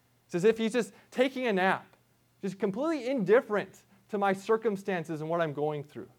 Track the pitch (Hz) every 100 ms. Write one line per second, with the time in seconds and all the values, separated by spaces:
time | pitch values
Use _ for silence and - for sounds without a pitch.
0 | _ _ _ 175 214 220 226 247 196 -
1 | - - 269 254 247 190 190 147 - _
2 | _ _ _ _ 196 190 208 202 311 302
3 | 240 269 180 233 254 202 139 - _ _
4 | _ 202 196 190 - 220 226 196 196 180
5 | 160 156 156 170 160 143 151 151 143 120
6 | -